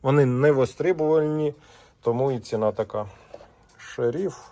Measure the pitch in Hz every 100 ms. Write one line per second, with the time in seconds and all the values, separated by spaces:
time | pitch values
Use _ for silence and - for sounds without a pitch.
0 | 135 147 135 123 147 135 123 - 165 170
1 | 156 160 151 151 151 139 - - - _
2 | - 120 139 127 - 110 107 104 104 107
3 | 104 - - - - _ _ _ - -
4 | 120 135 190 - -